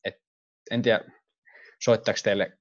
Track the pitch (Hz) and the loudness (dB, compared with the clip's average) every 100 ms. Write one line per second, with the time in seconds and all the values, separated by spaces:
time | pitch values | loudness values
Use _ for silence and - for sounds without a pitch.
0 | 101 - _ _ _ _ - 117 120 110 | -10 -12 _ _ _ _ -8 -2 0 0
1 | - _ _ _ _ - - _ - 113 | -2 _ _ _ _ -20 -20 _ 0 2
2 | - - 110 98 95 _ | 2 -2 -2 -2 -2 _